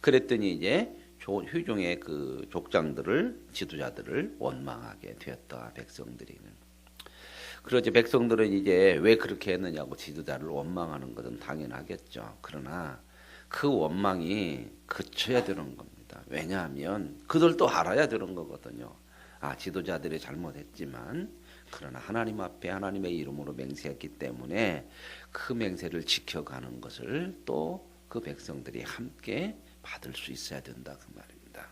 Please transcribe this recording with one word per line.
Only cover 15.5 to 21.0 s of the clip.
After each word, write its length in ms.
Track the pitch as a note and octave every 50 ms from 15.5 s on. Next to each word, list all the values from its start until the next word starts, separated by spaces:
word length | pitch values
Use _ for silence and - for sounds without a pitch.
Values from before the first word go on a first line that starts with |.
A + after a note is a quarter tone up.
| F#2+ F2+ D#2 C#2 B1+
겁니다. 460 | - B1 - - - - - - - -
왜냐하면 960 | - - D2+ D#2+ D#2+ F#2+ F#2+ F2 D2+ C#2 C#2 C#2+ E2 G2+ G#2+ F#2 C#2+ D2 - -
그들도 420 | - - D#3+ D#3 - - - F#3 D3+
알아야 400 | - F2 E2 E2+ G2 B2+ D3+ C3+
되는 260 | A2+ G#2+ G#2+ F2+ F#2+
거거든요. 600 | F2+ E2 C#2+ - - - - A#1 - A#1+ - - - - - - - - - - -
아, 160 | - D2 C2
지도자들이 640 | - - F#2+ D#2+ F#2+ F2 F#2 F2 D#2+ C#2+ E2+ D#2 D#2+
잘못했지만 1120 | - - - D2+ - - - C#2+ - - - - - C#2+ - B1